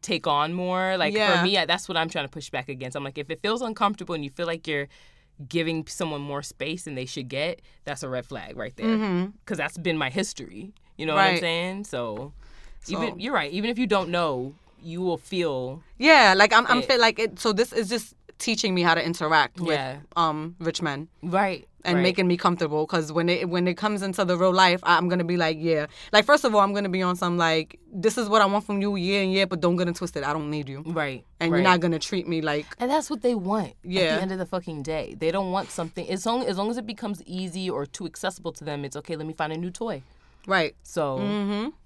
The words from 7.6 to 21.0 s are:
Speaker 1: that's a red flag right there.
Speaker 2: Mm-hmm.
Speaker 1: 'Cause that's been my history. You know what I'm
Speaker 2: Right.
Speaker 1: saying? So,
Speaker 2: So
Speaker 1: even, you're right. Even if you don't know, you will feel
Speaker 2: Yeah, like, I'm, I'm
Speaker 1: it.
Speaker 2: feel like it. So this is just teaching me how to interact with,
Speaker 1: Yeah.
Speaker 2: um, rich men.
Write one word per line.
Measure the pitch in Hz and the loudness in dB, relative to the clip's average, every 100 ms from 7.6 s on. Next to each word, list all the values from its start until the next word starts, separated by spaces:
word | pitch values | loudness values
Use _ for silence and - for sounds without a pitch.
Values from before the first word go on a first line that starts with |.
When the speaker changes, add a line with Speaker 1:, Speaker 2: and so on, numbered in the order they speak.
| - - - | -16 -16 -12
Speaker 1:
that's | 139 | -10
a | 139 | -6
red | 127 120 | -6 -8
flag | 123 82 123 | -12 -12 -10
right | 113 131 | -12 -4
there. | 220 | -2
Speaker 2:
Mm-hmm. | 220 214 180 185 - - | 0 0 -2 -2 -8 -8
Speaker 1:
'Cause | 175 | -6
that's | 147 - | -4 -4
been | 170 160 | -4 -2
my | 139 | -2
history. | 131 196 - 127 98 190 - _ - | -2 -4 -8 -14 -14 -18 -20 _ -8
You | 156 | -2
know | |
what | 156 190 | 4 4
I'm | |
Speaker 2:
Right. | 175 | 4
Speaker 1:
saying? | 170 165 180 190 208 | 0 -2 -4 -6 -6
So, | 127 117 107 139 - - - - - | -6 -6 -6 -10 -14 -20 -20 -18 -16
Speaker 2:
So | - | -8
Speaker 1:
even, | 185 226 170 | -4 -4 -4
you're | 208 | -2
right. | 247 147 | 0 0
Even | 180 220 | -2 -2
if | 233 | 0
you | 240 | 2
don't | 202 175 | 2 2
know, | 175 165 131 131 147 _ _ | 0 0 -2 -6 -10 _ _
you | 165 165 | -12 -4
will | 185 165 | -2 -2
feel | - 190 170 135 127 147 - - | -4 -2 0 -2 -6 -10 -16 2
Speaker 2:
Yeah, | 277 311 214 190 | 8 10 10 8
like, | 208 | 8
I'm, | - 233 | 8 6
I'm | 247 | 2
Speaker 1:
it. | - | 4
Speaker 2:
feel | 254 | 4
like | 226 226 | 4 4
it. | 220 - | -4 -2
So | 233 | -2
this | 196 247 | 2 0
is | - 196 | 0 -2
just | 233 - - - - | -2 -4 -18 -20 -8
teaching | - 220 214 185 | -2 0 2 4
me | |
how | 170 | 4
to | 165 | 4
interact | 160 165 156 156 135 - | 2 -2 2 4 4 0
with, | 170 151 | -2 0
Speaker 1:
Yeah. | 131 139 - - | -2 -10 -8 0
Speaker 2:
um, | 165 156 160 175 | 0 0 -8 -6
rich | 165 156 | -4 -2
men. | 165 139 | -4 -4